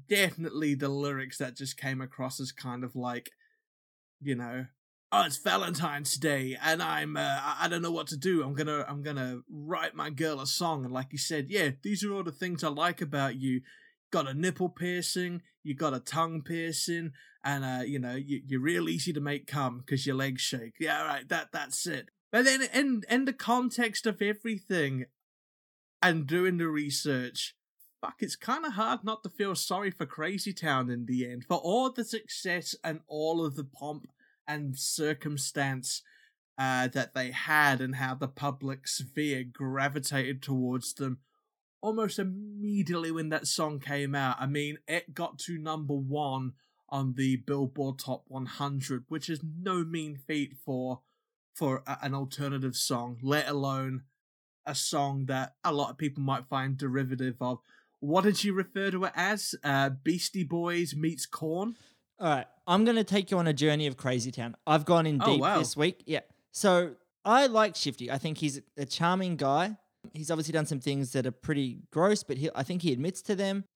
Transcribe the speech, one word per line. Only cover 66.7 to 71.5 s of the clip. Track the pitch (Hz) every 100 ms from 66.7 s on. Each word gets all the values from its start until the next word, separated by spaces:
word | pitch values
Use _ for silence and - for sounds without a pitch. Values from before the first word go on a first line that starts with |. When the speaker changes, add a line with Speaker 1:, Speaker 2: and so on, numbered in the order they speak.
| 180 175 120 _ _
Speaker 2:
I | 196 247 277
like | 220 208 -
Shifty. | 147 - 123
I | 139
think | 160 147
he's | 151 135 - -
a | 139
charming | - 170 185 185 156
guy. | 139 143 190 208 _ _ -
He's | 156 156
obviously | 160 156
done | 160 151
some | 143
things | 143 139 131
that | 139 123
are |
pretty | - -